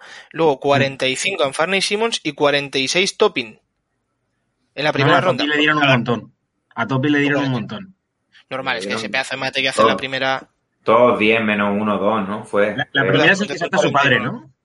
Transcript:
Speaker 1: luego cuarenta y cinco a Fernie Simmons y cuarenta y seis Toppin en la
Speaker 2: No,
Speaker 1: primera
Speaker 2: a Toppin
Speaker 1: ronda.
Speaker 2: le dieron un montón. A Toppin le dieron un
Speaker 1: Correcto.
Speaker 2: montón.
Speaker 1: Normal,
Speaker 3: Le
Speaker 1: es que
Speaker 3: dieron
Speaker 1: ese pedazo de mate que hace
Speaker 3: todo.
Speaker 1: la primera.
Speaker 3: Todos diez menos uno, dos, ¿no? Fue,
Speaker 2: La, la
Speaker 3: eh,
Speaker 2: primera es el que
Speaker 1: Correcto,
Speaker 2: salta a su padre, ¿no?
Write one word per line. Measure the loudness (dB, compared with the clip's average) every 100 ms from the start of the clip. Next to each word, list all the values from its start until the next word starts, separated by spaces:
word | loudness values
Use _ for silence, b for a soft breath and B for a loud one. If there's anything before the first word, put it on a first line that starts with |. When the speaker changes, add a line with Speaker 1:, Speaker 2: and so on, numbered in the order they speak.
| B B B
Speaker 1:
luego | 0 2 2
cuarenta | 2 2 2 0 -2
y | -2
cinco | -4 -2
a | -2
Fernie | 0 0 0
Simmons | -2 -2 -2 -4
y | -6
cuarenta | 0 2 2 -2 -4
y | -2
seis | 0 0 2
Toppin | 0 0 -10 -12 _ _ _ _ _ _ _ _ _ _ _
en | -6
la | -2
Speaker 2:
No, |
Speaker 1:
primera | 2 4 4
Speaker 2:
a |
Toppin | 2 0
Speaker 1:
ronda. | 0
Speaker 2:
le | 0
dieron | 2 2
un | 2
montón. | 2 0 -4 -6 _ _ _ _
A | -8 -4
Toppin | -2 0
le | 0
dieron | 2 0
un | 0
Speaker 1:
Correcto. | -4 -6 -12
Speaker 2:
montón. | -14 _ _ _ _ b -12
Speaker 1:
Normal, | -8 -6
Speaker 3:
Le | -4
Speaker 1:
es |
que | -4
Speaker 3:
dieron | -6
Speaker 1:
ese | -4
pedazo | -4 -4
de | -4
mate | -4 -2
que | -2
hace | 2
Speaker 3:
todo. | 2
Speaker 1:
la | 2
primera. | -4 -4 -2 -2 -6 _ _ _
Speaker 3:
Todos | 2 4 6 4
diez | 2 2
menos | 2 0 0 0
uno, | -2 0
dos, | 0 0 -4
¿no? | -8
Fue, | -4 0 0 -2
Speaker 2:
La, | -4
la | -2
Speaker 3:
eh, | 0
Speaker 2:
primera | 2 2
es | 2
el | -2
que |
Speaker 1:
Correcto, | -6
Speaker 2:
salta | -4 -2
a |
su | 0
padre, | 2 2 2
¿no? | -2 -8 -14 _